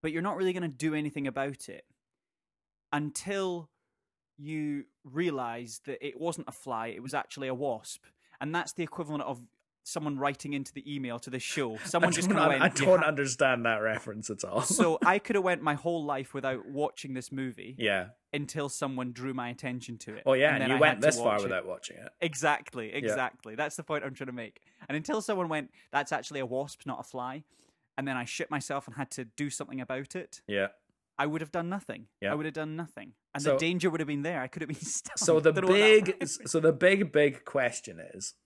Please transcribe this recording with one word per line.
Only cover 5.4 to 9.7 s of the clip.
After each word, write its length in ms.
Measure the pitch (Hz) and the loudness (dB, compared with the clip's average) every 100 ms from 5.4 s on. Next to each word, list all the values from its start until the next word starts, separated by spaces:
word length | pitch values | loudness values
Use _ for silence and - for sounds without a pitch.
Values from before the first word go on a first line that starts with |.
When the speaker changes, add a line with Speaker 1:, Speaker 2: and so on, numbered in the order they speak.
| 120 117 123 113 - | -4 -6 -10 -12 -10
Speaker 1:
that 200 | 139 143 | -8 -8
it 140 | 123 | -6
wasn't 280 | 165 165 - | -6 -4 -10
a 40 | |
fly, 360 | - - 113 117 | -12 -8 -6 -6
it 140 | 104 | -8
was 100 | 127 | -6
actually 340 | 143 - - 135 | -6 -6 -8 -6
a 60 | |
wasp. 500 | 127 139 113 - - _ _ _ _ | -4 -2 -4 -8 -16 _ _ _ _
And 120 | 143 | -4
that's 200 | 170 - | -4 -4
the 100 | - | -6
equivalent 400 | 165 - 151 151 | -6 -6 -6 -6
of 180 | - 123 120 _ _ | -6 -8 -12 _ _